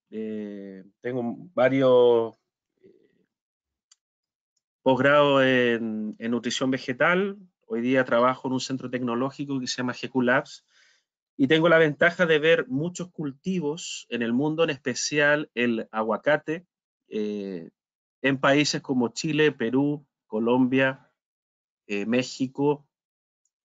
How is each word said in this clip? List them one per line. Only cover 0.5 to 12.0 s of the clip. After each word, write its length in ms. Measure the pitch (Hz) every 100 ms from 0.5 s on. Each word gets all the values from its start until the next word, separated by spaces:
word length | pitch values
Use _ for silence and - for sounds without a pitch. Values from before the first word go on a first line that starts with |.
| 101 98 95 101 _
tengo 340 | 120 127 117 95 -
varios, 840 | - 131 135 131 123 120 117 113 - _ _ _ _
eh, 380 | 101 _ _ _ _ _ _ _ _ _ _ _ _ _ _ _ _ _ _ _
posgrados 640 | 131 127 139 147 143 135
en, 720 | 131 127 120 117 113 107 107 -
en 140 | 113
nutrición 400 | 120 120 - 131
vegetal. 680 | 131 - 123 156 180 196 202 185 _ -
Hoy 160 | 113
día 240 | 123 131 127
trabajo 420 | 120 127 131 135
en 60 |
un 80 | 127
centro 280 | - 131 123
tecnológico 720 | 123 123 117 135 135 143 135
que 80 | 123
se 80 | -
llama 180 | 123
G 160 | 117 -
Q 120 | 131
Labs 440 | 123 131 - - _ _ _ _ _ _ _ -
y 120 | 135
tengo 200 | 160 165
la 120 | 160
ventaja 460 | 156 143